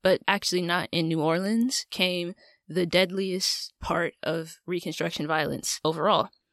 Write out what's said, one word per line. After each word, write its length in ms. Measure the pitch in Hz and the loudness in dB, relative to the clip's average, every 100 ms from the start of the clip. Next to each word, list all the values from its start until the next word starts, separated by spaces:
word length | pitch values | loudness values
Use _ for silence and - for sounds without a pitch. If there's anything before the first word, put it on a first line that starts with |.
but 200 | 185 - - | 2 4 2
actually 320 | 196 - 180 | 0 0 0
not 260 | 170 175 - | 0 0 0
in 160 | 175 165 | 0 0
New 100 | 160 | 2
Orleans, 640 | 156 170 196 226 247 - - | 2 2 2 2 2 -2 -4
came 440 | - 185 180 175 - - _ - | -2 0 0 -4 -8 -18 _ -6
the 160 | 165 170 | -2 2
deadliest 880 | 180 185 190 190 185 - - - - | 2 2 0 -2 -2 -2 -4 -8 -8
part 320 | - 175 165 - | -4 -2 -2 -4
of 360 | - 165 160 - - | -4 -4 -6 -12 -6
Reconstruction 600 | 180 156 - 165 - 151 | -6 -4 -4 -4 -4 -2
violence 540 | 156 147 160 - - | -2 -2 -4 -4 -2
overall. 460 | - 160 185 180 - _ _ | -2 0 2 2 0 _ _